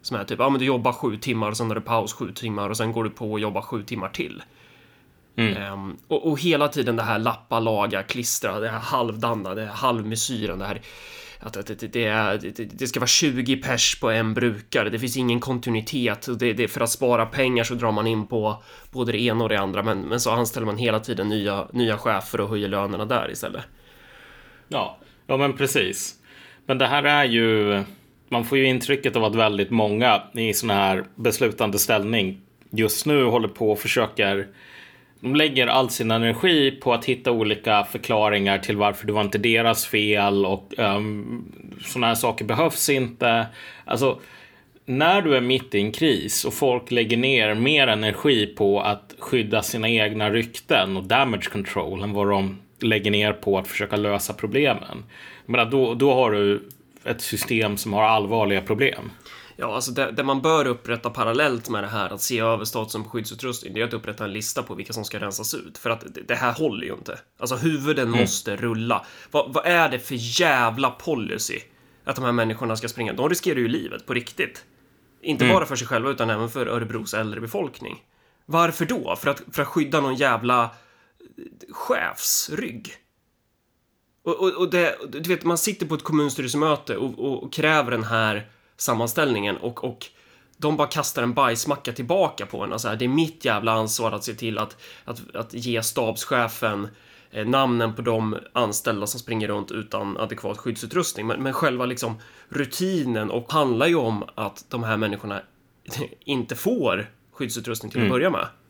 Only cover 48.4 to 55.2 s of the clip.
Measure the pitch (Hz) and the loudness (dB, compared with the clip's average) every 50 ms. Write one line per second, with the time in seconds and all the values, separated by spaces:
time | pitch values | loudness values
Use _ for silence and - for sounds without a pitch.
48.4 | 104 101 - - 107 101 101 101 - 98 104 104 - _ - - - - - 123 | 2 0 0 0 2 4 4 4 2 0 -2 -2 -6 _ -18 -14 -6 -2 0 0
49.4 | 110 107 110 107 104 - - 113 110 113 117 113 107 107 110 107 107 107 101 117 | 0 2 0 0 0 -2 -4 -2 0 2 4 4 2 2 2 0 0 2 2 0
50.4 | 113 117 - - - - 165 117 95 95 98 95 95 92 117 127 139 127 110 95 | 0 -2 -8 -14 -2 2 4 4 4 2 -2 -4 0 2 4 4 4 4 0 -2
51.4 | - - - 104 98 - - 101 82 73 95 90 98 104 101 101 101 101 101 98 | -4 -4 -6 -6 -6 -4 -4 -4 -2 -2 -4 -4 -4 -2 0 2 2 4 4 2
52.4 | 98 95 98 - - _ _ _ - 117 110 104 101 107 104 104 104 107 104 - | 2 0 -4 -8 -16 _ _ _ 0 2 2 2 2 2 2 2 2 2 0 0
53.4 | - 104 98 95 95 - - - 101 101 - 104 104 104 101 98 - - 104 - | 0 0 0 0 0 -4 -6 -6 -4 -2 -2 -2 0 0 0 -2 -2 -6 -6 -6
54.4 | - 104 104 135 147 139 117 98 - - - - 110 - - - | -6 -2 0 2 2 2 0 0 -4 -10 -12 -12 -14 -16 -20 -20